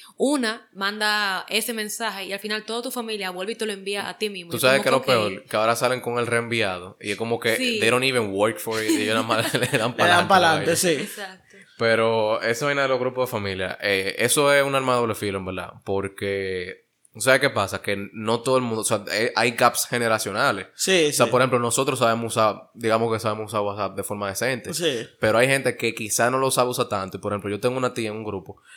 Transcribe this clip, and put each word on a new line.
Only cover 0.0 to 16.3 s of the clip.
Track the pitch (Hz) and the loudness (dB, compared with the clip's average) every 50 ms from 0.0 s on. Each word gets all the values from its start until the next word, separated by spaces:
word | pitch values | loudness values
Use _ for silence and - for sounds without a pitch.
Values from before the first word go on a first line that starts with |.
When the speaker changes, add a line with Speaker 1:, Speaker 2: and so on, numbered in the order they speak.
| - - - | -20 -12 -4
Speaker 1:
una | - 214 269 294 277 240 220 226 254 - _ | 0 0 2 2 2 0 -2 -4 -6 -10 _
manda | - 190 196 196 208 214 214 208 208 214 208 196 185 175 - - | -8 -6 -4 -4 -2 0 0 0 2 0 0 0 -2 -4 -4 -2
ese | 190 220 214 247 233 | -2 -2 -2 -2 -6
mensaje | 220 214 208 - - 233 220 190 196 190 | -6 -6 -6 -6 -6 -6 -6 -6 -6 -8
y | - 190 | -8 -8
al | 202 | -8
final | - 214 214 214 214 | -6 -6 -6 -6 -6
toda | - 220 240 240 | -6 -8 -6 -6
tu | 262 | -6
familia | - 247 233 220 220 202 190 185 | -8 -8 -8 -6 -6 -6 -6 -6
vuelve | 180 180 190 208 - | -6 -6 -8 -8 -6
y | |
te | - 220 | -6 -6
lo | 208 202 | -6 -6
envía | 196 190 196 202 202 - | -8 -8 -6 -6 -6 -6
a | - 180 - | -8 -6 -6
ti | 220 208 | -6 -6
mismo. | 196 180 170 170 | -6 -8 -12 -8
Speaker 2:
Tú | 123 | -4
Speaker 1:
Y | 117 | 2
Speaker 2:
sabes | 131 131 135 135 - | 4 4 4 4 4
Speaker 1:
como | 135 131 131 131 | 4 2 2 4
Speaker 2:
que | 139 | 4
lo | 127 | 2
Speaker 1:
que, | |
ok. | 113 107 101 95 - | 2 2 0 -4 -6
Speaker 2:
peor, | - - | -8 -2
que... | - | 0
ahora | 107 110 117 117 | 2 2 2 2
salen | - 127 123 127 123 | 2 2 0 0 0
con | - 120 117 120 | -2 -2 -2 -2
el | 120 | 0
reenviado | 113 - - 117 113 117 113 107 95 92 90 90 95 - - | 0 0 0 0 0 0 0 0 0 -2 -6 -8 -14 -16 -10
y | - 104 | -6 -4
es | 101 | -4
como | 95 113 117 117 113 | -2 -2 -2 -2 0
que | - 117 110 | 0 0 0
Speaker 1:
Sí. | - 247 247 233 104 | 2 0 0 0 2
Speaker 2:
they | 104 113 | 2 4
don't | 120 123 131 | 4 4 2
even | 135 127 123 110 101 | 2 2 0 0 0
work | 98 98 104 113 113 - | 0 2 2 0 0 -2
for | - 113 110 110 110 | -6 -6 -4 -2 0
it, | 107 | 0
y | 107 104 | 0 0
ellos | 107 107 113 | 2 0 0
nada | 110 113 | 0 0
más | 113 113 110 117 - - | 0 0 0 0 0 0
<laughs> | |
le | 123 123 | 0 0
dan | - | 0
Speaker 3:
Le | - 117 | 0 0
dan | 107 123 123 | 0 0 0
Speaker 2:
pa'lante | - 165 175 175 175 | 2 4 4 6 4
la | 180 | 4
Speaker 3:
pa'lante, | - 196 185 175 165 156 - 101 | 6 4 6 6 4 2 2 2
Speaker 2:
vaina. | 160 170 | 0 0
Speaker 3:
sí. | - 185 175 | 2 2 2
Speaker 1:
Exacto. | 156 135 190 208 - 214 196 185 185 - _ _ - - - _ _ - | 0 0 -4 -8 -10 -12 -14 -14 -16 -20 _ _ -20 -20 -20 _ _ -2
Speaker 2:
Pero | 113 113 113 113 113 113 113 113 107 107 113 - 98 | 2 2 4 4 4 4 2 2 2 2 0 0 0
eso | 113 120 - 147 | 0 0 0 0
vaina | 143 143 143 139 | 0 0 0 2
de | 131 | 2
los | 131 123 | 2 0
grupos | 123 127 123 127 127 | 0 -2 0 -2 -2
de | - | -2
familia, | 127 107 101 98 95 92 95 90 - - | -2 -2 -2 -2 -2 -2 -4 -4 -4 -2
eh, | - 101 98 95 95 98 - - | 0 0 2 2 0 -2 -2 0
eso | 113 123 - 156 143 143 143 | 0 2 4 4 4 6 6
es | 143 139 | 4 4
un | 139 135 | 4 2
arma | 135 135 127 123 | 0 2 2 2
de | 120 | 2
doble | 120 110 101 | 2 0 -2
filo, | - 107 101 95 95 | -2 -4 -4 -4 -4
en | 92 | -4
verdad, | 92 92 90 87 87 - - - | -6 -6 -8 -8 -10 -14 -12 -6
porque, | 98 98 98 98 98 - - 104 98 | -4 -2 -2 -2 -4 -6 -6 -4 -4